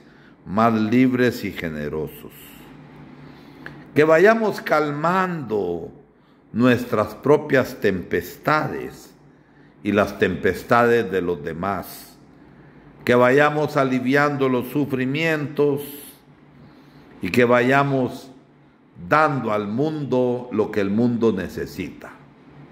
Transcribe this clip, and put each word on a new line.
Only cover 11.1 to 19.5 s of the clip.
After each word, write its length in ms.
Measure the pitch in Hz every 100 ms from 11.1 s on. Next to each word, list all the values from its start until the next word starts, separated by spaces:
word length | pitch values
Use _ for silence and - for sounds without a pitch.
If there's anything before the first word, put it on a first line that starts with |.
de 120 | 92
los 200 | 87 82
demás. 600 | 80 80 98 92 80 - - - - - - - - - - -
Que 100 | -
vayamos 640 | 123 123 139 151 151 143 147
aliviando 720 | 135 127 123 143 147 139 131
los 180 | 123 117
sufrimientos 1120 | 147 139 127 127 147 165 156 139 - 147 143 - - - - _ - _ - - - - - - -
y 80 | 92
que 140 | 98
vayamos 840 | 120 123 123 139 139 135 123 - - - _ _ _ _ _ - 87
dando 440 | 151 156 135 110